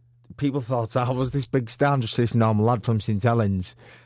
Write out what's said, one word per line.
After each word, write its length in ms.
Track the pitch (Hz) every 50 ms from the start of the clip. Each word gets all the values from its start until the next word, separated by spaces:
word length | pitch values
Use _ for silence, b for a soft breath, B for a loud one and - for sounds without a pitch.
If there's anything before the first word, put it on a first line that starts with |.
| b b _ _ _ - 92 -
people 240 | 143 143 131 143
thought 340 | 123 107 131 120 113 107 - 131
I 120 | 120 120
was 200 | 131 127 135 127
this 140 | - 143 127
big 240 | - - 135 120 113
star, 240 | - - 143 143 143
I'm 80 | 139
just 160 | 117 107 - -
this 180 | 120 110 -
normal 300 | 120 113 113 110 104 104
lad 180 | 113 123 117 -
from 160 | - 113 110
St 220 | - - 107 101
Helens. 540 | 95 117 117 117 113 101 98 92 90 - - B B B B B B